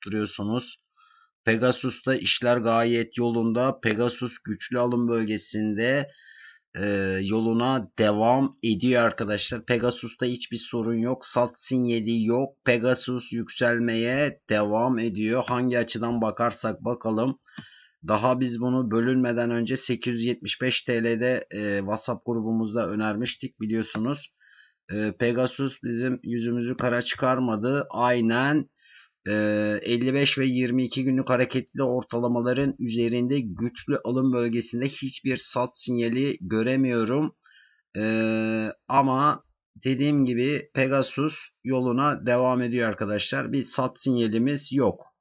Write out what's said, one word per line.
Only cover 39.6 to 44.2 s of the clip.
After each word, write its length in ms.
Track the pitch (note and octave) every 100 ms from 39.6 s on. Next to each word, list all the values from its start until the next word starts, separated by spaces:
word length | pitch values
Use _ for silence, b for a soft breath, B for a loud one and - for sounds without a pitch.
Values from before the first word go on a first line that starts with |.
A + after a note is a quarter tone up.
| _ -
dediğim 400 | C3 C3 C#3+ D3
gibi 460 | B2+ A#2+ C3 D3 -
Pegasus 760 | - C3+ C3+ C3 - D3+ D3+ - _
yoluna 600 | B2 C3 B2+ A#2+ D3 C3 A#2+
devam 360 | B2 B2+ B2+
ediyor 260 | B2 A#2+ A2+
arkadaşlar. 640 | G2+ G#2 G#2 - C3+ A#2+
Bir 100 | C3+
sat 380 | A#2+ - B2+ -
sinyalimiz 720 | C3+ B2